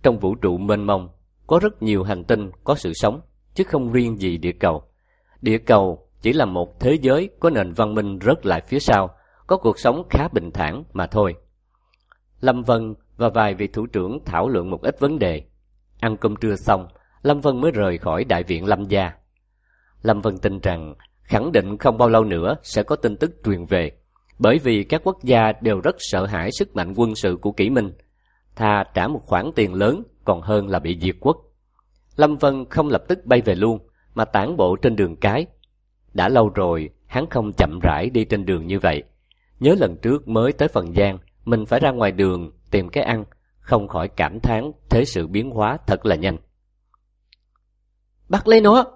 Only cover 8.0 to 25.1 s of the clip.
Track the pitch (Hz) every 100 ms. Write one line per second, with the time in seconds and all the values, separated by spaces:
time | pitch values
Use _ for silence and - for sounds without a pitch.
8 | 101 98 104 160 101 82 - 135 - 107
9 | 92 _ _ _ - - 113 101 123 143
10 | 175 - 156 101 85 - 78 104 170 98
11 | 87 107 98 82 _ _ _ _ _ _
12 | _ _ _ _ 127 123 120 117 110 110
13 | _ - 117 117 107 95 101 - 117 104
14 | 90 139 - 85 110 110 87 85 117 -
15 | 139 151 95 78 - _ _ _ _ _
16 | 117 107 110 104 110 98 - 98 90 _
17 | _ _ 139 147 143 127 151 107 98 85
18 | 90 80 123 87 87 85 95 98 101 98
19 | 90 - _ _ _ _ _ _ _ _
20 | 110 104 107 92 101 98 95 85 78 76
21 | _ _ _ 104 139 135 95 104 131 113
22 | 120 113 107 85 90 156 - - 104 151
23 | 117 104 165 170 110 95 85 92 78 -
24 | _ _ _ _ 107 143 135 107 98 156
25 | 190